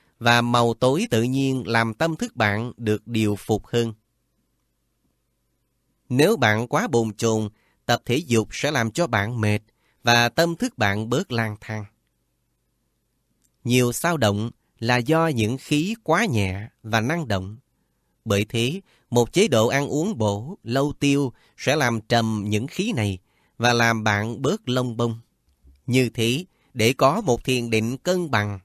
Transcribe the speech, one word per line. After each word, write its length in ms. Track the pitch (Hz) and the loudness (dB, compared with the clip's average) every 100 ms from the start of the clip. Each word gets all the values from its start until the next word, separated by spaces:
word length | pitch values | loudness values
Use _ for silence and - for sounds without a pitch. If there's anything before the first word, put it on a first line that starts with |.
| _ - | _ -4
và 220 | 117 120 | 0 2
màu 320 | 120 120 120 | 2 2 2
tối 340 | 113 127 143 233 | 2 2 2 0
tự 140 | 110 | 0
nhiên 440 | 120 135 135 131 101 | 0 0 0 -2 -2
làm 260 | 113 113 | 0 0
tâm 220 | 107 165 156 | -2 -2 -2
thức 200 | 240 - | -6 -2
bạn 360 | 107 104 120 - | 0 0 -4 -6
được 300 | 113 107 - | -4 -4 -2
điều 280 | 113 107 104 | -2 0 -2
phục 320 | - 107 - | -2 -4 -2
hơn. 260 | 120 117 110 _ _ _ _ _ _ _ _ _ _ _ _ _ _ _ _ _ _ _ _ - | -2 -2 -6 _ _ _ _ _ _ _ _ _ _ _ _ _ _ _ _ _ _ _ _ -4
Nếu 280 | 127 160 220 | 2 4 4
bạn 300 | 117 107 120 | 2 2 0
quá 200 | 143 196 | -2 0
bồn 260 | 120 113 | 0 0
chồn, 360 | 104 113 110 107 - _ _ - | 0 0 0 -2 -8 _ _ -4
tập 160 | 120 - | -2 0
thể 100 | 123 | -2
dục 320 | 170 113 104 | 2 0 0
sẽ 200 | - 139 | -4 -2
làm 200 | 151 113 | -2 -2
cho 160 | 131 165 | -2 0
bạn 340 | 117 101 120 | 0 -2 -2
mệt 180 | 104 104 - _ _ _ | 0 -2 -4 _ _ _
và 260 | 120 120 120 | 2 2 2
tâm 260 | - 170 170 | 2 0 0
thức 220 | 247 - | -4 0
bạn 320 | 104 101 110 | 0 0 -2
bớt 220 | 127 196 | -2 -2
lang 240 | 117 110 104 | -4 -4 -6
thang. 240 | - 107 104 _ _ _ _ _ _ _ _ _ _ _ _ _ _ _ _ _ | -10 -10 -12 _ _ _ _ _ _ _ _ _ _ _ _ _ _ _ _ _
Nhiều 280 | 120 123 123 | 0 2 2
xao 260 | 117 170 165 | 0 -2 0
động 340 | 110 101 110 - _ _ | 0 0 -4 -10 _ _
là 180 | 113 123 | -2 0
do 300 | 120 160 165 | 2 2 2
những 300 | 131 107 131 | 0 -2 -4
khí 380 | - 147 175 226 | -2 -2 -2 -4
quá 220 | - 165 220 | -2 0 0
nhẹ 420 | 113 95 95 107 _ | 0 0 -4 -10 _
và 180 | 110 113 | -4 -2
năng 260 | 113 170 139 | -2 -4 -4
động. 300 | 98 95 113 _ _ _ _ _ _ - | -4 -6 -12 _ _ _ _ _ _ -2
Bởi 200 | 101 104 | -2 0
thế, 360 | 120 117 185 - _ _ | -2 -2 -4 -12 _ _
một 240 | 120 117 | 0 2
chế 140 | - 208 | 2 4
độ 200 | 120 113 | 4 4
ăn 200 | 139 139 | 2 -2
uống 300 | 143 180 170 | -2 -2 -2
bổ, 400 | 107 101 127 202 | -2 -2 -6 -12
lâu 300 | - 127 143 139 | -4 -2 -2 0
tiêu 340 | 143 139 139 - _ - | 0 2 -2 -6 _ -6
sẽ 180 | - 151 | -2 0
làm 260 | 127 113 | 0 -2
trầm 440 | - 117 113 110 101 | 0 0 2 -2 -2
những 200 | 104 120 | -2 -4
khí 240 | - 208 175 | -4 -4 -2
này 220 | 104 95 _ _ _ - | -2 -4 _ _ _ -2
và 160 | 120 | 0
làm 300 | 120 117 113 | 2 2 2
bạn 380 | 107 101 110 117 | 0 0 -2 -4
bớt 280 | 135 208 - | -2 -2 -2
lông 280 | 127 127 113 | -2 -2 -2
bông. 220 | 120 113 - _ _ _ - _ - | -2 -4 -12 _ _ _ -20 _ 0
Như 240 | 123 123 | 2 2
thế, 360 | - 113 131 185 _ _ | 0 -2 -2 -6 _ _
để 200 | - 113 | 0 0
có 280 | 135 135 175 | 4 2 2
một 220 | 202 120 | 0 0
thiền 260 | - 127 120 | 0 -2 0
định 280 | 110 113 131 | 0 0 -2
cân 340 | - 185 170 | -2 -2 0
bằng, 280 | 120 104 98 | -2 -2 -6